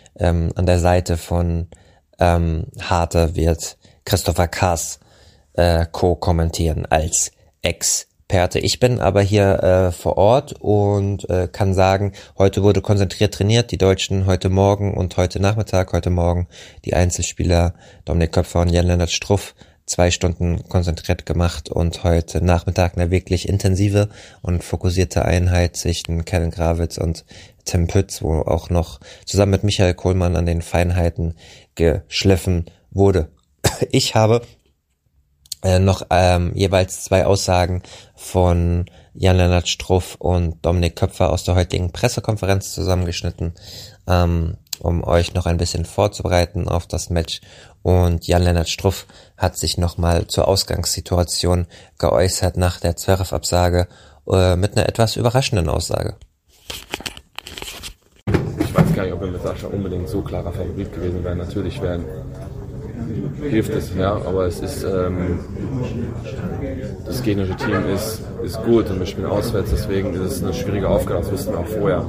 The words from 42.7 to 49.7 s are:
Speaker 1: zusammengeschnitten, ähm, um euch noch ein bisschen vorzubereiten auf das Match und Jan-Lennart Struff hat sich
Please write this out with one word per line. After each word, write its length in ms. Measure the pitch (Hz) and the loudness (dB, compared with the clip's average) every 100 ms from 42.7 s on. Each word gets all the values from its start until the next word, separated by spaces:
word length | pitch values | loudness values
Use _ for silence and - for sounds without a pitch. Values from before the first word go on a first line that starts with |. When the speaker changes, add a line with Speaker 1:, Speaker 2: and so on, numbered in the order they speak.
Speaker 1:
zusammengeschnitten, 840 | - 90 90 87 85 87 - 85 - - - - - - | -4 0 0 0 -4 -6 -4 -6 -8 -16 -18 -18 -10 0
ähm, 480 | 90 87 85 82 - _ - | 2 2 2 -2 -6 _ -6
um 240 | 87 85 | -2 -2
euch 300 | - 85 85 | 2 2 2
noch 120 | 92 87 | 0 0
ein 120 | 87 | 0
bisschen 260 | 87 85 | 0 -2
vorzubereiten 840 | 82 - 101 - 90 87 85 92 82 | -4 0 -2 -2 0 2 2 -2 -2
auf 180 | 85 - | -4 -4
das 220 | 82 - | -6 -2
Match 320 | 85 82 - - - - _ | -2 -2 -6 -14 -20 -20 _
und 440 | 92 90 87 85 - | 2 4 4 2 2
Jan-Lennart 420 | 87 90 87 80 | 2 4 2 0
Struff 360 | - 98 - - - - - | -2 -2 -2 -6 -20 -20 -4
hat 200 | 92 - | -4 -2
sich 200 | 92 | -4